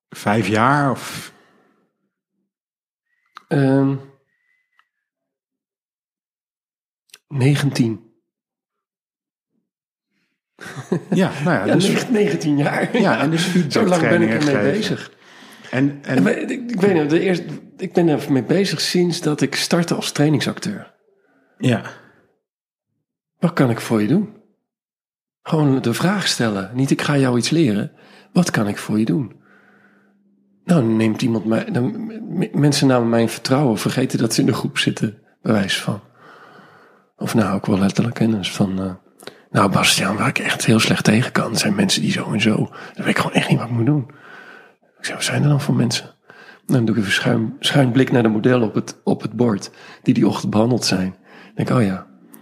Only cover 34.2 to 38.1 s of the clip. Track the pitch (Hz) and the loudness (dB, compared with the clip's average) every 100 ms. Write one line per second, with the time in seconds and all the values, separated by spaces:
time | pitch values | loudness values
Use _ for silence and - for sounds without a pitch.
34.2 | 113 - - 110 - - - - 110 - | -2 0 0 0 -4 -2 -2 -2 -4 -6
35.2 | _ _ - 107 95 - - 104 - _ | _ _ -2 0 0 -4 -4 -6 -10 _
36.2 | - - - - - - _ _ _ - | -20 -20 -20 -20 -20 -20 _ _ _ -10
37.2 | - 117 95 95 - 98 98 - 120 | -2 0 0 -2 0 0 0 0 -2